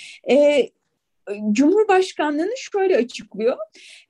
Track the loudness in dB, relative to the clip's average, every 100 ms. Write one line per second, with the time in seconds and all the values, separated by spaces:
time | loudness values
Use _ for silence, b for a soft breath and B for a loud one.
0 | B B 0 4 4 2 0 _ _ _
1 | _ _ -12 -8 -4 2 2 4 2 2
2 | 0 -2 -4 -2 -4 -6 -6 -2 0 0
3 | -2 -6 -16 -4 -4 -4 -10 B B B
4 | B